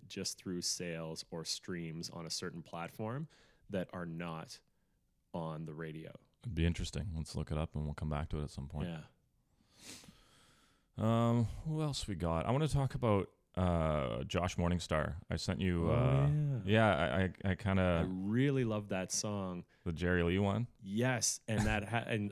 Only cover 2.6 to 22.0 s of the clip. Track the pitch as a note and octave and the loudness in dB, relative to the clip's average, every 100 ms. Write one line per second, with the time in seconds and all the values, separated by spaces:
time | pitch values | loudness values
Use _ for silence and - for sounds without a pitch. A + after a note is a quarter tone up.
2.6 | D#2+ E2+ E2+ - F2+ C3 D#3+ - - _ | -10 -10 -10 -6 -6 -6 -8 -14 -20 _
3.6 | _ G2 E2+ F#2 F2 E2 F2 D#2+ E2+ - | _ -4 -4 -6 -8 -6 -6 -8 -10 -16
4.6 | _ _ _ _ _ _ _ F2+ D#2+ D#2+ | _ _ _ _ _ _ _ -8 -6 -6
5.6 | D#2+ D#2 D#2+ D#2 D#2+ - - _ - D#2 | -8 -8 -8 -10 -12 -16 -20 _ -8 2
6.6 | E2+ E2 - - F2 D#2+ D2+ - D#2 D2+ | 2 2 -2 -4 -4 -6 -6 -6 -4 -2
7.6 | D#2+ D#2 D2 C#2+ D#2 D2 D2+ D#2 D2 - | -2 -4 -4 -4 -2 -2 -2 -4 -6 -8
8.6 | C#2 D2+ F2 D#2+ D#2 _ _ _ _ _ | -10 -6 -6 -6 -12 _ _ _ _ _
9.6 | _ _ - - - - - _ _ _ | _ _ -18 -18 -20 -20 -20 _ _ _
10.6 | _ _ _ - G#2+ A2+ A#2 A#2 A2+ - | _ _ _ -2 2 4 4 4 2 -2
11.6 | D#3+ D#3 D3+ C#3 - F2+ E2 E2 - B2+ | -4 -2 -2 -2 -4 -2 0 0 2 0
12.6 | D#3 C#3+ C3+ - A#2 G2+ F2 _ _ - | 2 2 0 0 2 4 2 _ _ 0
13.6 | F2+ E2+ D#2 D2+ C2 A#1 C2+ F2+ F2 - | 2 4 4 2 0 -2 -2 0 0 2
14.6 | F2 F2 - D#2+ D2 D#2 - E2+ - - | 2 2 0 0 0 -4 -4 -4 -2 0
15.6 | F#2 F2 E2+ D#2 - C#2 C#3+ D3+ D3 C3 | 2 2 4 4 4 4 4 4 2 0
16.6 | F#2+ G#2+ A2 D#2+ D#2+ D2 F#2 - G2 F2+ | 2 6 6 6 4 2 0 0 -2 0
17.6 | G#2 F#2+ F#2 F2 F#2 F#2 F#2+ A2+ C#3 C3+ | 2 4 4 4 2 0 0 2 2 2
18.6 | A#2 G#2+ G#2 F#2+ F2+ - A2 G#2 F#2+ F2+ | 0 -2 -2 -4 -2 -2 -2 -2 -4 -6
19.6 | - _ - D#2+ F2 F2+ E2+ F#2 G2+ G2+ | -10 _ -6 0 2 4 4 4 4 2
20.6 | B2 - G2 G2+ B2+ B2 - - - A2 | -2 -8 -6 -2 0 0 0 -4 -2 0
21.6 | A2 G#2+ G2 A#2 | 2 2 0 -4